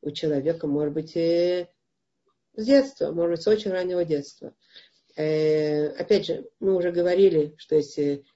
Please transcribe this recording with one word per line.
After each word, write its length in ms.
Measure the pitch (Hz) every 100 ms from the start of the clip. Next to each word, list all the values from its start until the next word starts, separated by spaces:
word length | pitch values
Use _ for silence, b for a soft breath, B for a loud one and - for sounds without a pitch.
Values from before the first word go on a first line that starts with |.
у 100 | 147
человека, 560 | 143 160 143 143 165 151
может 260 | 143 147
быть, 220 | 156 160 170
э, 500 | 165 170 175 180 175 _ _ _ _ _ _ _ _ -
с 100 | 214
детства, 460 | 277 269 - -
может 200 | 170 170
быть, 120 | 170
с 40 | 208
очень 240 | 214 214
раннего 340 | 185 180 180 165
детства. 480 | 151 139 - - - b b b b _ -
Э, 720 | 156 156 156 156 151 151 151
опять 380 | - - 202 -
же, 180 | - - -
мы 160 | 196 185
уже 160 | 175
говорили, 600 | 170 175 180 196 160 151 -
что 180 | - 156
есть, 240 | 147 -
э, 240 | 143 143 b